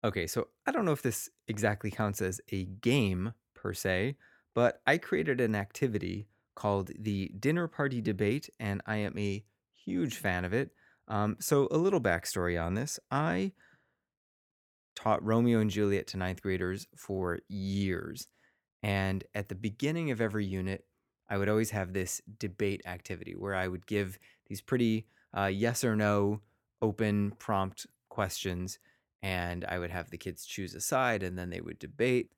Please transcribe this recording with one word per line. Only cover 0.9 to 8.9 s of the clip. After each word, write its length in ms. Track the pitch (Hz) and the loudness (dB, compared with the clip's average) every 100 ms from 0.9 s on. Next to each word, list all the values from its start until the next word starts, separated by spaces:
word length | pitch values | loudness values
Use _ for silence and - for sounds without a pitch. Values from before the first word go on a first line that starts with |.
if 80 | 147 | 2
this 280 | 123 - - _ - | 0 -4 -8 _ -8
exactly 420 | 107 107 104 107 | 0 2 2 -4
counts 300 | 101 107 101 | -2 -2 0
as 180 | 92 92 - | -2 -4 -6
a 160 | 98 92 | -6 -6
game 680 | 95 117 139 104 92 98 - _ - | 0 4 4 4 2 -2 -6 _ -10
per 180 | 98 | -8
se, 420 | 98 98 92 113 143 _ _ _ | -2 0 2 0 -4 _ _ _
but 280 | - 120 - - | 4 4 4 2
I 120 | 160 | 2
created 440 | - 160 156 127 | 2 0 2 2
an 120 | 117 | 2
activity 760 | 107 101 - 135 107 - 95 104 _ _ - | 2 -2 -2 0 0 -4 -6 -8 _ _ -4
called 360 | 104 101 95 - | 0 0 0 -4
the 360 | 107 98 95 98 | -2 -2 -2 -2
Dinner 300 | 135 170 165 | 0 2 -2
Party 320 | - 143 123 | -2 -2 0
Debate, 500 | 110 98 104 131 - _ | -2 2 2 0 -4 _
and 240 | 110 98 | -4 -4
I 120 | - | -2